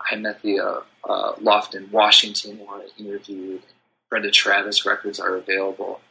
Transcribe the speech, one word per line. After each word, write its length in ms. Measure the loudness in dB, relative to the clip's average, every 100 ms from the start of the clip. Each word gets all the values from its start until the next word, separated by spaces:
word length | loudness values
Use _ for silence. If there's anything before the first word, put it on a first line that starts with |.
| -6
Hymethia, 720 | -4 -4 -4 0 0 0 -4 -8 _ -4
uh, 240 | -2 -2 0 4
Lofton 420 | 4 2 -10 -2
Washington, 680 | 4 6 6 4 -2 -8 -12
who 80 | -16
I 200 | -16 -16 -14
interviewed, 640 | -10 -10 -10 -10 -10 -10 -14 _ _ _ -8
Brenda 200 | -4 0
Travis 540 | 2 4 2 2 0
records 340 | 0 0 -4 -6
are 180 | -4 -4
available. 640 | -2 -2 -2 -4 -8 -10 _